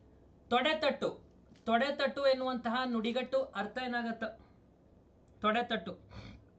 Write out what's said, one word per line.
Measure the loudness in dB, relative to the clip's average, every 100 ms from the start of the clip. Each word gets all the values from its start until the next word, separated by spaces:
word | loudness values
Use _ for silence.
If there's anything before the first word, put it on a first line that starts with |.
| -20 -20 -20 -20 2
ತೊಡೆತಟ್ಟು. | 2 4 2 2 0 -2 -4 -16 -20 -20 -12 2
ತೊಡೆತಟ್ಟು | 2 2 2 -2 2 4
ಎನ್ನುವಂತಹ | 4 2 -2 -2 -2 0
ನುಡಿಗಟ್ಟು | 0 0 -2 0 0
ಅರ್ಥ | 0 -4 -4 -4 -4
ಏನಾಗತ್ತ? | -2 -4 -4 -8 -10 -20 -20 -20 -20 -20 -20 -20 -20 -20 -4
ತೊಡೆತಟ್ಟು. | 0 0 0 -4 -6 -12 -14 -16 -16 -18 -20